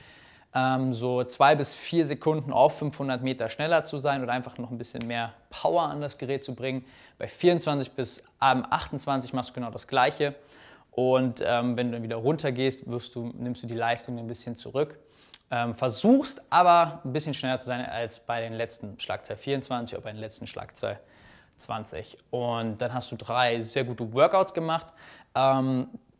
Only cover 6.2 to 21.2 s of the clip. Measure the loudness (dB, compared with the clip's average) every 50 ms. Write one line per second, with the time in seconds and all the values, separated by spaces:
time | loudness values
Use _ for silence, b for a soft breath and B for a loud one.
6.2 | -6 -4 -4 -4 -4 -8 -8 -6 -4 -4 -4 -6 -8 B B B B B B B
7.2 | -10 -10 -2 2 4 4 4 4 2 0 0 0 -2 -4 -6 -6 -6 -6 -6 -10
8.2 | -14 _ _ 2 4 4 4 4 2 0 -2 -2 -2 -4 -8 -6 -4 -2 -2 -2
9.2 | -2 -4 -4 -4 -4 -4 -6 -8 -8 -8 -8 -10 -8 0 2 4 4 4 4 2
10.2 | -2 -2 -2 -6 B B B B B B B B B B -2 2 4 4 6 4
11.2 | 4 2 0 -2 0 2 2 2 2 0 0 0 0 -2 -2 -4 -6 -6 -4 -2
12.2 | 0 0 0 0 0 -2 0 0 0 0 0 -2 -6 -6 -6 -6 -6 -8 -8 -8
13.2 | -8 -8 -8 -6 -6 -6 -6 -6 -8 -8 -4 -2 0 0 0 -2 -4 -8 -8 -8
14.2 | -8 -8 -10 -10 -10 -10 -10 -10 -10 -4 -2 -2 -2 -2 -4 -12 _ B B B
15.2 | B B B B B B -2 -2 0 -2 -2 -2 -2 -2 0 4 6 6 6 6
16.2 | 4 0 -6 -10 -4 2 4 6 8 8 8 8 6 4 0 -6 -6 -4 -4 -2
17.2 | -2 -4 -4 -4 -2 -2 -2 -2 -4 -4 -4 -4 -4 -6 -6 -4 -6 -6 -8 -8
18.2 | _ -6 -4 -4 -4 -4 -4 -4 -6 -6 -6 -10 -12 -12 -12 -8 -6 -6 -6 -6
19.2 | -8 -10 -12 -8 -4 -2 -2 -2 -2 -4 -4 -6 -4 -6 -8 -10 -10 -10 -10 -10
20.2 | -10 -12 -12 -12 -12 -12 -12 -12 -12 -14 -10 -6 -4 -4 -4 -6 -10 b b b